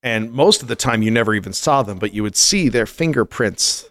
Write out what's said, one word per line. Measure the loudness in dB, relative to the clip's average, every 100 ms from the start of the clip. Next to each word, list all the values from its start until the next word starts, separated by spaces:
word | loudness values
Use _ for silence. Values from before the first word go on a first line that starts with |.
And | -2 -4 -4
most | 2 4 4
of | -2
the | -4
time | 0 2
you | 2
never | 2 2
even | 0 -2
saw | -4 0 2
them, | 0 -4
but | -6
you | -4
would | -4 0
see | 2 2 2
their | 2 -2
fingerprints | -2 -2 -2 -4 -2 -2 0 -4 -4 -10